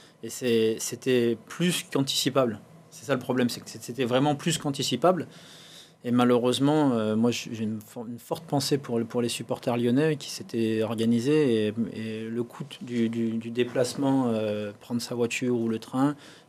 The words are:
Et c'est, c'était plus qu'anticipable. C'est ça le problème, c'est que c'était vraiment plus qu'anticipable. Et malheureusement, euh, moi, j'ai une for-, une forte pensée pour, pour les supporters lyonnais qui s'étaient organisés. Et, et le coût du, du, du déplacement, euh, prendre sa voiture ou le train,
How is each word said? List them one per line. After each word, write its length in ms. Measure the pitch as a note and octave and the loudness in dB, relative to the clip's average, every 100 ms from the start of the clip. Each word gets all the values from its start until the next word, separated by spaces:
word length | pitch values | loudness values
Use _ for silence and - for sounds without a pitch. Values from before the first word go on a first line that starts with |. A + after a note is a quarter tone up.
| - _ | -20 _
Et 60 | A2+ | -12
c'est, 480 | - B2+ A#2 A2 A2+ | -4 2 4 4 0
c'était 580 | - A#2+ - B2+ A#2 A2+ - | -4 -4 2 4 4 0 -4
plus 380 | - F3 E3+ - | -2 0 0 -2
qu'anticipable. 680 | C#3 C#3 - C#3 C3+ B2+ G#2 - - - | -2 0 0 0 2 0 -2 -10 -20 -20
C'est 160 | - - | -10 -2
ça 80 | |
le 60 | C3 | -2
problème, 300 | - B2+ A#2+ | 0 0 0
c'est 100 | - | -2
que 100 | - | -12
c'était 360 | A2+ - A#2+ A#2+ | -14 -10 -4 0
vraiment 300 | B2 D3 C#3+ | 2 2 0
plus 220 | F3 D#3+ | -2 -2
qu'anticipable. 720 | D3+ C#3 B2+ B2 E3+ F3+ A#2+ - - - - - - _ B2 | -2 -4 -2 2 2 2 -2 -12 -20 -20 -20 -20 -20 _ 0
Et 60 | |
malheureusement, 800 | B2 B2 B2 B2 A#2+ C#3 D#3 D3 | 4 6 6 4 2 2 4 4
euh, 240 | A#2 G#2+ A2 | 2 2 2
moi, 120 | A#2 | 2
j'ai 200 | A#2 - A2+ | 0 -4 -6
une 180 | A2 A2 G#2 | -4 -6 -10
for-, 200 | - A2+ | -12 -12
une 120 | A#2+ | -12
forte 260 | - E3 - | -8 -8 -4
pensée 320 | C#3+ C#3 C#3+ | -2 0 -2
pour, 260 | - A#2 | 0 -2
pour 180 | A2+ B2 | -2 -2
les 60 | A#2+ | -2
supporters 480 | - A#2 A#2+ - A#2+ | -2 -6 -4 -2 0
lyonnais 400 | A#2+ B2 D#3+ D3 | 2 4 2 0
qui 140 | - | -6
s'étaient 520 | - - A#2 A2 A2 | -12 -6 -2 0 0
organisés. 840 | A2 A2+ A2+ A#2 B2 D3+ C#3+ A2+ G#2+ | 0 0 2 2 4 4 4 4 2
Et, 60 | A2 A2 | 0 -4
et 300 | - A2 A2 A2+ | -4 -8 -6 -6
le 140 | A#2 | -6
coût 200 | A#2+ - C#3 - | -6 -8 -14 -12
du, 280 | C3 A#2+ A2+ | -6 0 0
du, 220 | A2+ A2+ | 0 -2
du 180 | A2+ A#2 | -2 -4
déplacement, 800 | A#2+ B2 C3+ B2 - C#3 C3+ B2 | -2 0 0 -2 0 0 2 2
euh, 440 | A2 G#2+ G#2 G#2 G2+ | 0 0 -2 -6 -10
prendre 220 | - A#2+ | -6 -6
sa 140 | - A#2+ | -4 -2
voiture 440 | A#2+ - B2+ B2 | -2 0 0 0
ou 80 | A2+ | 0
le 120 | A2+ | -2
train, 360 | - C3 C#3 D3 - - | -4 0 2 0 -10 -20